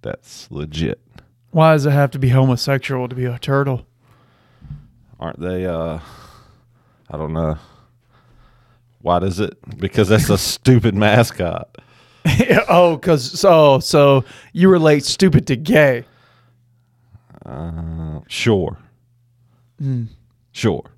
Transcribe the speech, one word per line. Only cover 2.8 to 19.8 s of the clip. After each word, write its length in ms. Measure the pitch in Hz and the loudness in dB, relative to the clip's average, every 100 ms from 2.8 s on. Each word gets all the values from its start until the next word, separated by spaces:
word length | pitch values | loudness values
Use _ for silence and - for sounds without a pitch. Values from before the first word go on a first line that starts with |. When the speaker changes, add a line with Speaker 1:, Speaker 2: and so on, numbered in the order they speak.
| - 131 123 | -4 -8 -8
Speaker 2:
to 80 | 127 | -6
be 80 | |
a 120 | 127 123 | -8 -8
turtle? 480 | - 139 139 127 - _ _ _ _ _ _ _ - - - _ _ _ | -4 -2 -2 -6 -10 _ _ _ _ _ _ _ -20 -20 -20 _ _ _
Speaker 1:
Aren't 220 | 82 - | -14 -10
they, 260 | 87 92 92 | -8 -6 -4
uh, 320 | 82 82 80 - - - - _ _ _ _ _ _ _ | -4 -6 -8 -14 -20 -20 -20 _ _ _ _ _ _ _
I 60 | 76 | -10
don't 160 | 78 | -8
know. 260 | 80 80 78 - _ _ _ _ _ _ _ _ _ _ _ _ _ | -4 -4 -6 -12 _ _ _ _ _ _ _ _ _ _ _ _ _
Why 160 | - 87 | -2 -2
does 220 | 95 92 | -2 -4
it? 180 | 101 - - - | -6 -8 -20 -10
Because 320 | 98 - 95 | -4 0 2
that's 220 | 107 - | 2 2
a 80 | - | 0
<laughs> 0 | |
stupid 560 | - - - 127 113 | -2 -4 2 4 2
mascot. 840 | 98 107 110 113 - 87 85 - - _ _ _ _ | 0 2 2 2 -2 -6 -6 -12 -20 _ _ _ _
Speaker 2:
<laughs> 440 | 170 - 247 - - | -2 0 2 2 2
Oh, 280 | 175 175 156 | 2 2 0
'cause, 420 | 180 156 127 180 | -2 -2 -2 0
so, 400 | 196 165 151 135 | 4 6 6 4
so 440 | - 160 143 135 120 - - | 2 4 4 4 0 -14 -14
you 160 | - 190 | 2 4
relate 360 | 180 156 151 | 6 4 2
stupid 440 | - - 190 147 - | 0 0 2 2 0
to 80 | 127 | -6
gay? 480 | 156 151 147 120 - _ _ _ _ _ _ _ _ _ _ - _ - | 0 4 4 2 -8 _ _ _ _ _ _ _ _ _ _ -20 _ -20
Speaker 1:
Uh, 760 | 50 65 82 82 82 80 80 78 - | -16 -12 -10 -10 -10 -8 -10 -10 -12
sure. 500 | - - 101 78 - _ _ _ _ _ _ _ _ _ _ | -4 0 0 -2 -8 _ _ _ _ _ _ _ _ _ _